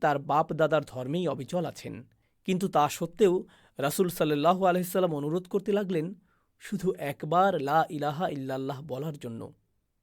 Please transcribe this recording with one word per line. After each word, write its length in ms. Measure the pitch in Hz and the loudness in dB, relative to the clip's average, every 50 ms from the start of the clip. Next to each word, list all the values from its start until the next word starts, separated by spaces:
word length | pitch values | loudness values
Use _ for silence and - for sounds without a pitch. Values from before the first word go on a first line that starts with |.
তার 180 | - 156 147 143 | 2 2 2 2
বাপ 340 | 139 175 143 147 160 - 170 | 0 0 2 2 2 0 0
দাদার 280 | 151 160 151 156 151 139 - | 0 2 2 2 2 0 -2
ধর্মেই 400 | - 131 127 131 147 180 180 156 | -8 -8 -6 -4 -4 -2 -2 -2
অবিচল 380 | 135 175 135 120 - 180 170 | -4 -4 -6 -6 -4 -4 -4
আছেন। 380 | 151 - - - 127 110 104 123 _ _ _ _ _ _ _ - | -4 -8 -10 -12 -12 -12 -14 -16 _ _ _ _ _ _ _ -4
কিন্তু 220 | - 185 180 196 185 | -2 0 0 0 2
তা 220 | - 156 147 143 | 4 4 4 2
সত্ত্বেও 540 | - - 175 165 - - 220 185 175 185 - - - _ _ _ _ - | 2 -2 -6 -4 0 4 4 6 6 4 -2 -6 -16 _ _ _ _ -2
রাসূল 320 | 131 143 151 - 190 175 | -2 0 2 2 0 0
সাল্লাল্লাহু 560 | 170 - 170 151 151 147 143 165 185 185 190 | 2 0 0 2 2 4 4 4 4 4 4
আলাইহি 240 | 180 175 180 185 180 | 4 4 2 0 0
সাল্লাম 260 | - 190 185 175 160 | 0 2 2 2 0
অনুরোধ 320 | 143 143 151 156 185 180 - | 0 -2 -2 -2 -4 -4 -2
করতে 240 | - 202 185 - | -4 -4 -2 0
লাগলেন 420 | 196 202 208 180 190 160 151 175 208 - _ _ _ _ _ _ _ _ | 0 0 0 0 -2 -2 -2 -4 -8 -12 _ _ _ _ _ _ _ _
শুধু 340 | - - 208 175 - 180 185 - | -12 -6 -6 -2 -2 -2 -2 -2
একবার 640 | 160 139 139 - - 151 165 175 190 196 185 160 | -4 -6 -6 -6 -4 0 2 4 4 4 2 0
লা 240 | 135 139 147 160 160 - | 0 2 2 2 2 2
ইলাহা 400 | - 147 143 147 147 147 185 165 | -2 -4 -4 -4 -4 -2 -4 -4
ইল্লাল্লাহ 520 | 156 139 135 131 131 131 135 135 139 131 | -4 -4 -6 -6 -6 -4 -4 -6 -6 -8
বলার 360 | 143 151 127 131 147 160 147 143 | -8 -8 -8 -6 -6 -6 -8 -8
জন্য। 360 | - 120 117 113 110 - 151 _ _ _ _ _ _ _ _ _ | -10 -12 -10 -10 -12 -14 -16 _ _ _ _ _ _ _ _ _